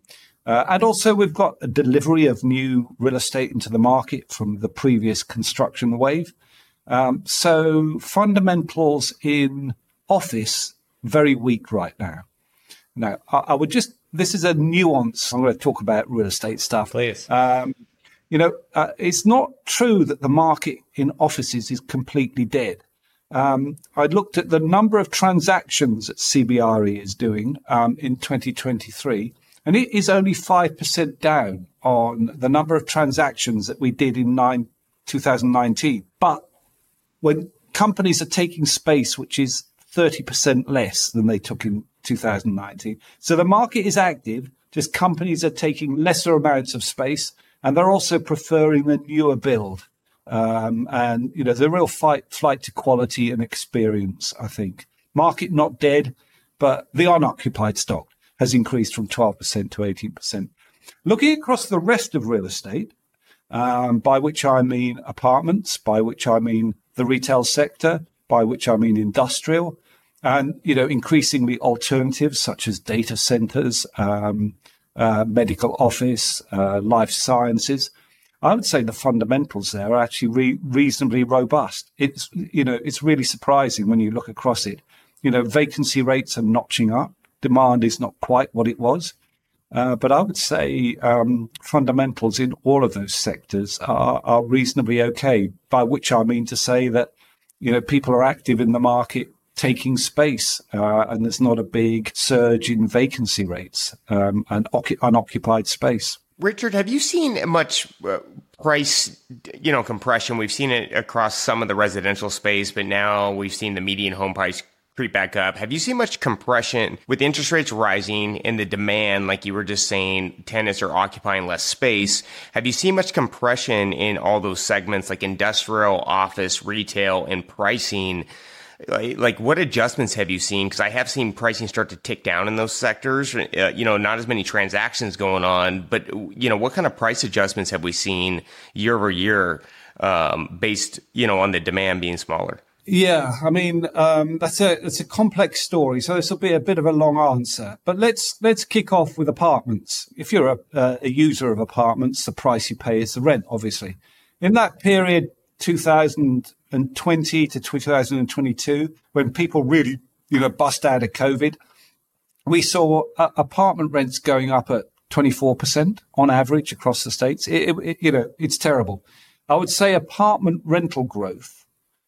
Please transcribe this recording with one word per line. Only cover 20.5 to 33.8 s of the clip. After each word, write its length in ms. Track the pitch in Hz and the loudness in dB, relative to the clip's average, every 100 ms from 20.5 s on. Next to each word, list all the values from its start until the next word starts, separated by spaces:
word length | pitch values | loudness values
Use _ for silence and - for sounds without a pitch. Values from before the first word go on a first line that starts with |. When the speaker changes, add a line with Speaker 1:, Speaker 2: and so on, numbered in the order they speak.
| 151 160 135 _ | 2 -2 -8 _
Speaker 1:
in 180 | - 139 143 | -4 -2 0
offices 500 | 151 - 127 120 107 | -2 0 -4 -6 -6
is 100 | 123 | -8
completely 640 | - 131 127 143 123 127 120 | -6 -6 -2 -2 -2 -2 -2
dead. 360 | 139 110 87 _ _ _ _ _ | -2 -2 -8 _ _ _ _ _
Um, 460 | 127 139 131 139 147 _ | -2 0 0 -2 -8 _
I 120 | - 147 | 0 2
looked 320 | 185 196 180 | 2 0 -4
at 100 | 175 | 2
the 100 | 160 | 2
number 400 | 160 190 220 214 | 4 4 4 4
of 120 | 185 | 0
transactions 960 | - 185 180 190 185 - - 139 110 101 | 2 2 4 4 0 0 0 0 0 -4
that 120 | - | -6
C 240 | - 139 | 0 2
B 160 | 117 123 | 2 2
R 280 | 113 110 104 | 4 2 2
E 120 | 101 | -2
is 160 | 98 | -8
doing, 440 | - 117 107 113 147 - | -4 -2 -2 -4 -6 -2
um, 280 | 120 117 123 | 0 2 0
in 180 | 135 127 | -4 -6
twenty 340 | - 135 127 | -4 -4 -4
twenty-three, 840 | 117 131 117 104 - 143 107 117 _ _ _ 151 | -6 -4 -4 -8 -8 -4 -2 -4 _ _ _ 0
and 100 | 208 | 2
it 180 | 254 | 2
is 140 | 208 196 | 0 2
only 240 | 190 190 | 2 2
five 460 | - - 180 170 165 | 0 2 2 2 -2
percent 420 | - - 151 - | -4 -2 -2 0
down 460 | 156 151 104 95 90 _ | 0 2 0 -6 -14 _
on 480 | 127 120 117 117 117 | 0 2 2 0 -4
the 140 | - 127 | -2 0
number 260 | 147 156 | 2 2
of 120 | 160 156 | 0 0
transactions 800 | 156 147 131 147 - 123 110 101 | 0 0 2 0 0 -2 -2 -4
that 140 | - | -2